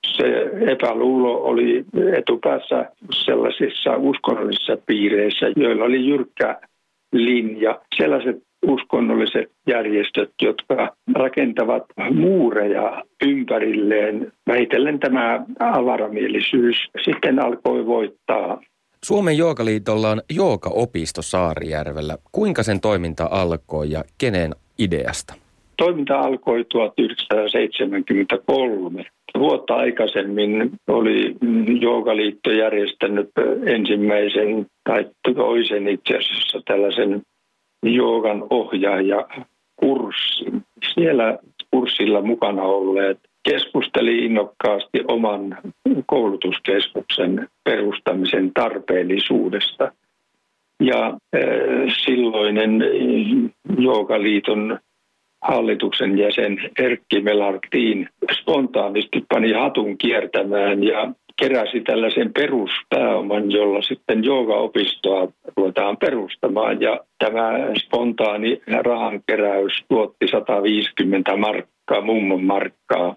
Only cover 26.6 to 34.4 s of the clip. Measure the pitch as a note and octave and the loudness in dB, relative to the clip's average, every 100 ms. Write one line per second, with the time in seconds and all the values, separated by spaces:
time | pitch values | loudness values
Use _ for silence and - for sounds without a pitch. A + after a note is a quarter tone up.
26.6 | A#2 A#2 A2 - A#2 A#2 - G#2+ G#2+ B2 | 0 0 0 0 -2 -2 -2 0 2 0
27.6 | A2+ - G2 G2 F2+ G2+ G2 G2 - C3+ | -2 -2 -2 -2 -2 0 0 -2 0 0
28.6 | B2+ G#2 F2+ F2+ F2 _ - - C#3+ D3 | 0 -2 -6 -8 -14 _ -8 0 2 0
29.6 | - A#2+ B2 A#2+ A2 - G2 G2+ G#2 G#2+ | 0 0 0 0 0 0 -2 0 0 2
30.6 | A#2 - - A#2+ A2 A2 - - A#2+ A2+ | -2 -4 -2 2 4 2 0 0 0 2
31.6 | A2 A#2+ A#2 A#2+ A2 G#2+ G#2+ G2+ - A2 | 2 2 2 2 2 0 0 -2 0 2
32.6 | A2 G#2+ G2+ - G2+ G2+ G2+ - A#2 - | 2 2 -2 -2 -2 0 -2 0 0 0
33.6 | C4 A#2 A2 G#2+ G#2 G#2 G#2 G#2 | 0 0 2 2 2 2 2 0